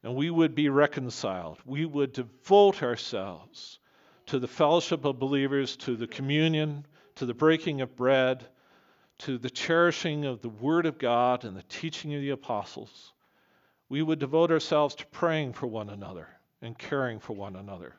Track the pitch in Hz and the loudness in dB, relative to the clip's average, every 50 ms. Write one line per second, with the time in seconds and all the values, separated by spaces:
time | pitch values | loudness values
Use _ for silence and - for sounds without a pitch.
0 | - 113 123 135 143 170 170 165 165 151 135 147 151 143 135 143 147 143 - 147 | -6 -6 -4 -2 -2 0 4 4 4 4 4 2 2 4 6 6 4 4 2 -4
1 | 131 120 - - - 104 95 92 87 80 78 - - 127 135 143 160 160 143 143 | -8 -8 -8 -6 -4 -4 -4 -4 -8 -10 -12 -14 -12 -8 -6 -4 -4 -4 0 -2
2 | 139 131 135 - 123 110 - _ _ - 196 202 202 196 190 - 147 123 120 107 | -2 -2 -2 -8 -8 -8 -12 _ _ 6 8 10 10 8 6 2 -2 -2 -2 -4
3 | - - - 101 95 101 90 78 - - _ - - - - _ _ _ _ _ | -6 -6 -6 -6 -6 -6 -10 -14 -18 -20 _ -20 -20 -20 -20 _ _ _ _ _
4 | _ _ _ _ _ - - 131 123 120 - - 160 147 160 175 - - 170 151 | _ _ _ _ _ -4 -2 -2 -2 -4 2 2 4 6 6 4 4 2 -2 0
5 | 131 143 135 120 135 135 143 139 139 135 139 139 135 127 - - - - 123 110 | 0 -2 -2 -2 -2 0 2 2 2 2 0 0 -2 -2 -6 -8 -6 -6 -4 -4
6 | 120 117 - - 135 135 143 151 156 160 160 151 151 151 147 143 147 _ _ _ | -6 -8 -8 -8 -4 -2 2 2 2 2 2 0 0 -2 -4 -8 -12 _ _ _
7 | _ _ _ - 135 120 117 120 151 156 165 160 - 175 147 135 131 123 - - | _ _ _ -8 -6 -6 -2 4 4 4 4 4 2 -4 -4 -4 -6 -6 -4 0
8 | 123 127 135 131 131 127 127 127 123 - _ _ _ _ _ _ _ _ _ _ | 2 4 4 4 4 2 0 -2 -6 -20 _ _ _ _ _ _ _ _ _ _
9 | _ _ _ _ - - 131 117 113 127 - - - - 165 165 170 175 156 - | _ _ _ _ -8 -8 -6 -6 -6 -8 -6 -6 -2 2 4 4 4 4 2 0
10 | - 170 151 147 147 139 127 107 - 117 107 104 120 143 160 170 170 160 147 - | -4 -4 -4 -2 -4 -4 -6 -6 -8 -12 -10 -4 0 2 2 2 2 0 -2 0
11 | 135 120 120 120 123 127 123 123 - 110 92 95 - _ - - - 160 151 - | 0 2 4 4 4 2 2 0 -2 -10 -12 -12 -14 _ -12 -8 -8 -8 -8 -8
12 | - 151 147 143 139 139 139 135 - - 120 104 98 - - - 113 - - - | -8 -6 -6 -4 -4 -4 -6 -6 -4 -4 -4 -4 -4 -8 -12 -14 -16 -16 -20 -20
13 | - - _ _ _ _ _ _ _ _ _ _ _ _ _ _ _ _ 131 143 | -20 -20 _ _ _ _ _ _ _ _ _ _ _ _ _ _ _ _ -2 -2
14 | 156 156 160 151 143 135 143 160 170 165 165 156 151 - 160 151 151 139 - - | 0 0 0 0 0 2 4 4 6 6 4 2 2 2 2 2 2 2 -2 -8
15 | - _ - - - 165 160 156 147 131 113 - - 123 110 110 107 104 101 101 | -16 _ -6 -2 0 0 0 0 -2 -4 -6 -8 -8 -6 -6 -6 -8 -8 -12 -12
16 | 98 98 98 85 78 - - _ _ _ _ _ - 117 117 - - - 147 139 | -12 -12 -14 -14 -16 -16 -20 _ _ _ _ _ -16 -16 -14 -14 -8 -4 -2 -2
17 | 131 123 113 104 - - 110 98 98 98 92 92 101 101 98 87 87 64 - | -2 -2 -4 -8 -10 -10 -10 -10 -10 -10 -12 -12 -14 -14 -14 -14 -14 -18 -18